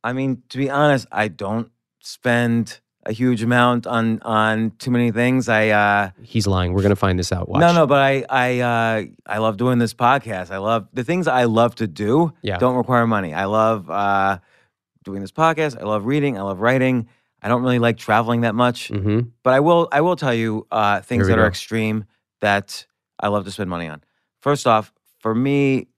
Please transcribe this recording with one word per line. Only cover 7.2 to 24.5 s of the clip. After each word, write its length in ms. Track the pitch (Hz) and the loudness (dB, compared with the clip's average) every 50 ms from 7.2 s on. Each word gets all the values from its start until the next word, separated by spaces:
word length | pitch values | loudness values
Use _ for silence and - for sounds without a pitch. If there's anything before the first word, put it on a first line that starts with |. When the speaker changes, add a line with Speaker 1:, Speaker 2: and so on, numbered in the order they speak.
| 90 - | -2 -4
Speaker 2:
out. 180 | 95 90 87 - | -4 -4 -4 -4
Watch. 100 | - - | 0 2
Speaker 1:
No, 120 | 170 170 175 | 4 4 4
no, 140 | 170 156 123 | 4 4 4
but 140 | 143 139 | 4 2
I, 240 | 139 135 139 139 120 - | 4 2 2 0 -2 -2
I, 300 | 131 131 123 127 127 123 | -2 0 0 0 0 0
uh, 460 | 123 120 117 117 113 113 113 110 95 - - _ _ | 0 0 0 0 0 0 -2 -2 -4 -8 -14 _ _
I 120 | - 101 107 | -8 -6 -2
love 180 | 110 110 107 98 | -2 -2 -2 0
doing 220 | 120 127 127 120 | 0 0 2 2
this 140 | 120 110 - | 2 0 -2
podcast. 580 | _ 123 120 135 143 139 113 104 92 92 85 | _ 2 2 2 2 -2 -6 -8 -8 -8 -8
I 60 | 98 95 | -8 -6
love, 300 | 98 107 113 117 98 - _ | -2 -2 -2 -2 -4 -6 _
the 100 | 120 123 | -8 -6
things 240 | 123 170 185 175 156 | -4 -4 -2 -2 0
I 180 | 127 127 123 | 0 2 2
love 300 | 120 110 113 120 120 - | 2 4 4 2 2 2
to 120 | - 113 101 | -2 -8 -8
do 460 | 78 73 104 104 120 151 175 160 - _ | -6 -6 -2 0 2 2 2 0 -2 _
Speaker 2:
Yeah. 160 | - 101 95 90 | -8 -6 -4 0
Speaker 1:
don't 180 | 123 127 127 | 0 0 0
require 320 | 127 117 - 127 120 117 117 | 0 -2 0 2 2 2 2
money. 260 | 110 101 95 82 76 | 0 -2 -2 -4 -4
I 120 | 82 98 | -4 -4
love, 440 | 98 104 110 110 110 113 107 90 73 | -2 0 2 2 2 0 -2 -6 -8
uh, 500 | 82 101 101 101 101 98 95 98 98 92 _ _ _ _ _ _ _ _ _ _ _ _ _ | -6 -4 -2 0 0 0 0 0 -2 -4 _ _ _ _ _ _ _ _ _ _ _ _ _
doing 180 | - 98 101 | -12 -10 -10
this 100 | 98 95 | -10 -10
podcast. 480 | _ - 160 165 160 151 160 151 120 - | _ 0 0 0 2 0 -2 -2 -4 -6
I 40 | - | -6
love 200 | 104 107 107 101 | -4 -4 -2 -2
reading. 320 | 117 139 151 143 143 123 98 | -2 -2 0 0 -2 -4 -4
I 40 | |
love 180 | 98 98 98 90 | -6 -6 -6 -2
writing. 460 | 104 117 131 131 131 131 127 123 110 - _ _ _ _ _ _ | 0 2 2 2 2 2 0 0 -2 -6 _ _ _ _ _ _
I 60 | - 104 | -4 -2
don't 160 | 120 120 123 | -2 0 2
really 160 | 127 123 123 | 0 0 2
like 180 | 117 120 110 - | 2 0 0 -2
traveling 440 | - - 107 110 117 110 120 117 | -2 0 2 2 2 2 0 0
that 120 | 117 117 104 | 0 0 0
much. 360 | 117 123 123 120 - - - | 2 0 0 0 -4 -10 -8
Speaker 2:
Mm-hmm. 400 | - 101 95 104 104 113 120 120 _ _ _ | -6 -4 -2 0 0 0 -2 -4 _ _ _
Speaker 1:
But 100 | 127 127 | 2 2
I 60 | 135 | 4
will, 260 | 147 160 175 170 170 - | 4 4 4 4 2 2
I 100 | - 143 | 0 0
will 140 | 156 180 180 | 2 2 0
tell 180 | - - 135 120 | -2 -2 -2 0
you, 340 | 117 113 113 107 110 - _ | 0 -2 -2 -4 -6 -6 _
uh, 300 | - 110 107 104 104 95 | -2 0 0 0 0 -2
things 200 | 98 - 123 117 | -4 -4 -2 0
Speaker 2:
Here 60 | 101 95 | 2 2
we 40 | 113 | 4
Speaker 1:
that 60 | 110 | 4
are 60 | 110 | 2
Speaker 2:
go. 40 | 107 | 2
Speaker 1:
extreme 560 | 92 - - - 110 113 110 107 107 110 104 _ _ _ _ _ _ _ | 0 -4 -10 -6 -4 -4 -2 -2 -4 -4 -6 _ _ _ _ _ _ _
that 440 | - 104 101 101 98 _ - - - _ _ _ _ _ _ _ | 0 0 0 0 -2 _ -16 -18 -18 _ _ _ _ _ _ _
I 100 | - 104 | -4 -2
love 160 | 101 104 95 | -2 -2 -4
to 60 | 98 | -6
spend 180 | 95 - 104 90 | -8 -8 -6 -6
money 180 | 90 85 85 80 | -6 -8 -8 -10
on. 140 | 76 76 _ _ _ _ _ _ _ _ | -12 -16 _ _ _ _ _ _ _ _
First 260 | _ 139 | _ -2